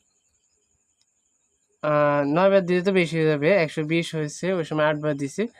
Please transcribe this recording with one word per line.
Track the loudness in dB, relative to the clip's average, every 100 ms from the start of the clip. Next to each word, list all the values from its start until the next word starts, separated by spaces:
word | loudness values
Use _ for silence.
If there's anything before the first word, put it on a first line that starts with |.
| _ _ _ _ _ _ _ _ _ _ _ _ _ _ _ _ _ _
আহ, | 0 2 2 2 0
নয় | 2 4
বার | 4 2
দিলে | 0
তো | 2
বেশি | 0 0 0
হয়ে | 0
যাবে, | 2 2 2
একশো | 0 -4
বিশ | -2 -2 -2
হয়েছে, | -6 -8 -6 -4
ওই | -4 -2
সময় | 0 0
আট | 0
বার | -4 -4
দিছি। | -6 -6 -8